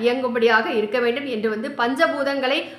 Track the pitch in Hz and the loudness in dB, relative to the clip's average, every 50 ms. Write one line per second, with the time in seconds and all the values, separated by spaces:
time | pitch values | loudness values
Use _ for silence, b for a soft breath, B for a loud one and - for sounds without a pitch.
0 | 226 240 247 262 254 240 233 240 226 233 220 220 226 349 262 214 214 208 240 247 | 0 0 0 2 -2 -2 0 2 4 4 4 4 2 2 -2 -2 -2 0 0 0
1 | 240 233 240 285 277 269 233 214 208 220 214 220 233 285 - - 233 240 269 294 | 0 0 0 -2 -4 -4 -6 -2 -2 -2 -2 -2 -6 -6 -2 -2 -2 0 2 2
2 | 330 277 285 285 277 277 277 269 254 262 285 339 339 B B | 2 0 2 -2 -2 -2 -2 0 0 0 0 -2 -2 B B